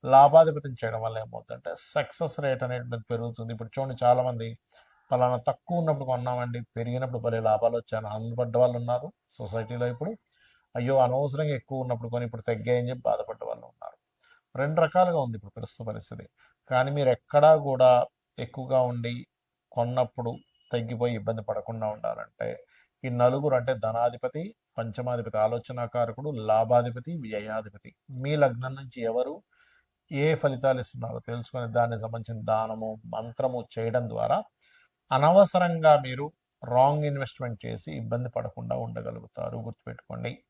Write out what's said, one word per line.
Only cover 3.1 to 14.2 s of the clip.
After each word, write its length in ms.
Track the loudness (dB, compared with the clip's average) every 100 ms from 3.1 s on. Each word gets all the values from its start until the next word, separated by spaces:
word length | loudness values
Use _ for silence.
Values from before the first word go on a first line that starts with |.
| -6 -6 -8 -10
ఇప్పుడు 180 | -10 -10
చూడండి, 220 | -6 -6 2
చాలామంది 500 | 4 4 2 -4 -8 -12 _ -20 _ _ _
"పలానా 280 | 2 2 2
తక్కువ 380 | -2 -4 -4 -2
ఉన్నప్పుడు 260 | 0 -2 -2
కొన్నామండి, 520 | -4 -2 -4 -4 -8 -10
పెరిగినప్పుడు 460 | -8 -6 -4 -4 -4
భలే 180 | -2 0
లాభాలు 360 | 2 2 2 0
వచ్చాయని" 320 | -4 -6 -6
ఆనందపడ్డ 460 | -8 -6 -4 -2 4
వాళ్ళు 200 | 4 2
ఉన్నారు 300 | -2 -4 -4 _ _
సొసైటీలో. 540 | -14 -8 -8 -6 -4 -4
ఇప్పుడు 260 | -4 -8 -10 _ _ _ _ _
"అయ్యో, 200 | -6 0 4
అనవసరంగా 560 | 4 2 -2 -2 -2
ఎక్కువ 300 | -4 _ -8
ఉన్నప్పుడు 260 | -4 -6 -4
కొని 140 | -6 -6
ఇప్పుడు 180 | -6 -4
తగ్గాయని" 420 | -4 0 0 0
చెప్పి 140 | -4 -2
బాధపడ్డ 340 | -2 -4 -8
వాళ్ళు 200 | -10 -10 -14
ఉన్నారు. 300 | _ -20 -20 _ _